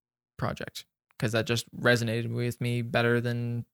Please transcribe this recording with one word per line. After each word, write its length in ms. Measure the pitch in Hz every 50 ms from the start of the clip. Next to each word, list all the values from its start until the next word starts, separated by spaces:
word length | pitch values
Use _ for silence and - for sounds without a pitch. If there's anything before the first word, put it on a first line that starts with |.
| _ _ _ _ _ _ _ -
project 460 | - - - - - - - - - _ _ _ _ _ _ -
'cause 140 | 131 113 113
that 140 | 117 107
just 200 | - 120 113 - - - -
resonated 540 | 131 123 123 113 117 113 113 117 117 117 117
with 280 | 120 120 120 120 -
me 220 | 123 120 120 120 117
better 380 | 117 120 120 120 120 120 120
than 440 | 117 120 120 120 120 117 120 117 113 _